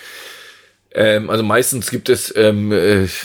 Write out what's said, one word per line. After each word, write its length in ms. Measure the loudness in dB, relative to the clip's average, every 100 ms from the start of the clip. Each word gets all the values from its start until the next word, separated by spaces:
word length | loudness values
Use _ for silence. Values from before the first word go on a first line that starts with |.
| -20 -20 -20 -20 -20 -20 _ _ _
Ähm, 360 | -2 0 0 0
also 120 | -2
meistens 480 | 0 0 0 -4 -6
gibt 200 | -6 0
es, 240 | 0 0 2
ähm, 380 | 2 2 0
äh, 340 | 2 2 2 0 -4